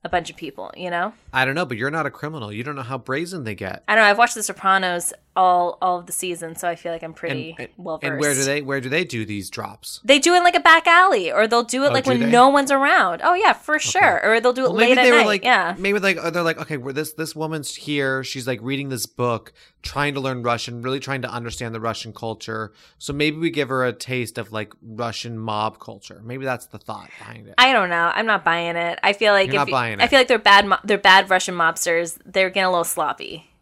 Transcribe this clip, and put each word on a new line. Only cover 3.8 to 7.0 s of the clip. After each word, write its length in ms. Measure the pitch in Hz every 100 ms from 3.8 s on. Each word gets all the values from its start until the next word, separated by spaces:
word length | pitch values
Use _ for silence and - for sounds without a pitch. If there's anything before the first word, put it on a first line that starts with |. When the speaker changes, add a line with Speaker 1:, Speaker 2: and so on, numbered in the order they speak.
| -
Speaker 1:
I 80 | 214
don't 80 |
know. 60 | 208
I've 60 | 208
watched 200 | 240 226
The 80 |
Sopranos 680 | 202 190 190 190 185 175 - - _ -
all, 400 | 185 180 175 -
all 160 | 185 180
of 80 | 175
the 60 |
seasons, 480 | - 185 170 165 165
so 80 | 175
I 60 | 170
feel 140 | 170
like 100 | 165